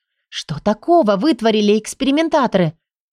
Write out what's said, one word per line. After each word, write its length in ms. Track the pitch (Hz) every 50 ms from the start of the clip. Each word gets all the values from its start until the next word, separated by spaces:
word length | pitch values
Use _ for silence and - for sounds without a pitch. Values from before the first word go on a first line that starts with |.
| _ _ _ _ _ _
что 320 | - - - - 151 135 -
такого 540 | 208 214 220 - - 349 339 285 202 202
вытворили 600 | 185 220 320 269 220 214 226 208 220 214 202 208
экспериментаторы. 1000 | 220 214 - - - 269 262 277 302 330 320 - 302 262 220 - 190 175 156 - _ _ _ _ _ _ _